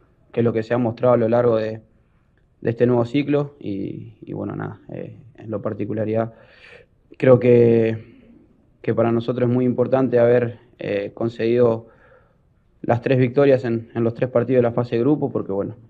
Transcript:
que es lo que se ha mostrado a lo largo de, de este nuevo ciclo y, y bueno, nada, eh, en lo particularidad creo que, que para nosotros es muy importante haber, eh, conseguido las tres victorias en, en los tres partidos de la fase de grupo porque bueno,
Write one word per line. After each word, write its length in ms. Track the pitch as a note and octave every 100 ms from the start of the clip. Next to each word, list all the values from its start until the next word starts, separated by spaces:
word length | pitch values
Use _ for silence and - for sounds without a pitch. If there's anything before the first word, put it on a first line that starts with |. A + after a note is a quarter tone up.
| _ _ _
que 80 | A#2+
es 40 |
lo 80 | A#2
que 120 | A2
se 100 | A2
ha 40 | A#2+
mostrado 360 | A#2 A#2+ B2
a 20 | A#2+
lo 120 | A2+
largo 260 | A#2 A#2+ A2
de, 240 | A2 A2 - _ _ _ _ _ _ _
de 100 | A#2
este 140 | A#2 B2
nuevo 200 | B2 A#2+
ciclo 480 | C#3+ C#3+ C#3+ C#3+ -
y, 600 | - G2 G2 - A2+ -
y 120 | -
bueno, 200 | - G2+
nada, 260 | G1+ - G#2 -
eh, 260 | G1+ G1+ A2+ - -
en 140 | A2
lo 120 | G#2
particularidad 720 | A2 G#2 G#2+ A2 G#2+ A2 A2+ - - - - - _ _ _ -
creo 220 | C3 B2
que, 1000 | B2 A#2+ A#2 A#2 A2+ A2+ - - - - _ _ _ _
que 100 | -
para 200 | A2 A#2
nosotros 360 | A#2 A#2 B2 A#2+
es 60 |
muy 100 | B2
importante 540 | B2+ A#2+ A#2+ C3 C3 A#2+
haber, 400 | A#2+ B2 A#2 A2 _ -
eh, 340 | - G2+ G#2
conseguido 760 | - A#2 - A2+ A#2+ A#2+ A2+ - _ _ _ _ _ _ _ _ _
las 180 | - A#2+
tres 180 | D3 B2+
victorias 460 | B2+ C3+ C#3 B2+
en, 260 | A#2+ A2+ A2+
en 100 | A#2
los 80 | A2+
tres 160 | A#2 B2+
partidos 300 | A#2 A#2 B2+
de 40 |
la 100 | A#2+
fase 240 | A#2 A#2+ A#2
de 40 |
grupo 320 | B2+ D3 C3+
porque 200 | A2 G2
bueno, 240 | G2 G#2+ A2+ -